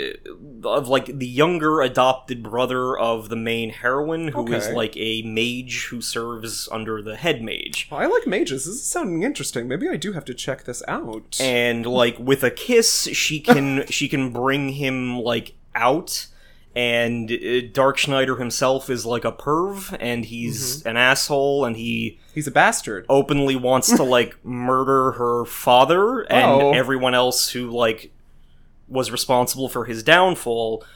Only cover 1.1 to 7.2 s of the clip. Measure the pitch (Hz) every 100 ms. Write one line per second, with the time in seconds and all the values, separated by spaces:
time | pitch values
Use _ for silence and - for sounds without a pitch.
1.1 | 139 127 123 160 175 156 156 131 131 127
2.1 | 127 - 120 110 120 123 127 127 - 117
3.1 | 113 107 113 113 117 110 107 123 135 151
4.1 | 165 165 139 117 117 107 123 110 - 110
5.1 | 113 110 110 120 123 127 120 - 120 -
6.1 | 120 117 117 110 104 - 113 110 110 104
7.1 | 107